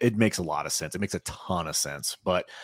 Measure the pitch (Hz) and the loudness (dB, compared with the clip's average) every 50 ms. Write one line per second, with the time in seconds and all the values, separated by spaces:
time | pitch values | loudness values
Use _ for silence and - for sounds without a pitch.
0 | 123 120 104 107 110 104 - - 87 78 73 73 73 73 - - 78 76 - 92 | 4 4 6 6 4 4 4 0 -2 0 0 -2 -2 -2 -2 -2 -4 -4 -2 -4
1 | 101 - - 85 - - - - - - 92 85 80 78 78 - - 73 71 69 | -2 -2 -2 -4 -4 -6 -10 -10 -4 -2 0 0 0 0 -2 -2 -2 -2 -4 -4
2 | - - - - - 95 90 90 - - - - | -6 -6 -6 -2 0 2 2 2 0 -2 -12 -16